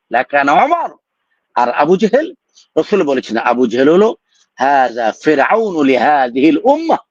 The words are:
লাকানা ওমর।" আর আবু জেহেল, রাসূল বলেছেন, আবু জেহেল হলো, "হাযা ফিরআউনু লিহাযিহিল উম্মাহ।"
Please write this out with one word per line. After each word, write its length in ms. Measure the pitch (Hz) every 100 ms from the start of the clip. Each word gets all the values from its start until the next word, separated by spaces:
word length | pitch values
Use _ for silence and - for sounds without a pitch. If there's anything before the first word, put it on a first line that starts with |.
| -
লাকানা 420 | 117 131 143 139
ওমর।" 360 | 160 262 339 - - _ _ _ _ _ -
আর 160 | 120
আবু 260 | - 147 185
জেহেল, 360 | 202 247 330 - _ _ _ -
রাসূল 260 | 160 208
বলেছেন, 340 | 151 131 - 110
আবু 300 | 117 120 123
জেহেল 220 | 117 139
হলো, 260 | 175 214 - _ _ _ -
"হাযা 540 | 131 139 127 117 113 -
ফিরআউনু 600 | - 147 131 214 220 165
লিহাযিহিল 720 | 139 127 120 147 127 123 147 151
উম্মাহ।" 340 | 240 302 330 - -